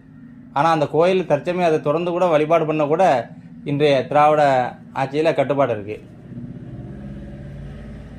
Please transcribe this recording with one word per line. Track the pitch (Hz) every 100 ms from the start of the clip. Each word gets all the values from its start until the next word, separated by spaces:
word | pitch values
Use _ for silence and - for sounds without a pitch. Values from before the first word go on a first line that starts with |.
| - - - - -
ஆனா | 135 160
அந்த | 160 143
கோயில் | 151 175 190 156
தற்சமயம் | 143 175 180 170
அதை | 156
திறந்து | 147 156 175
கூட | 170 180
வழிபாடு | 151 151 170 156
பண்ண | 156 143
கூட | 165 180 127 - - - -
இன்றைய | 147 143 151 135 120
திராவிட | 143 151 151 143 127 120 - -
ஆட்சியில | 131 135 143 160
கட்டுப்பாடு | 147 131 139 131
இருக்கு. | 107 101 107 - - - - - - - - - - - - - 139 - - - - - - -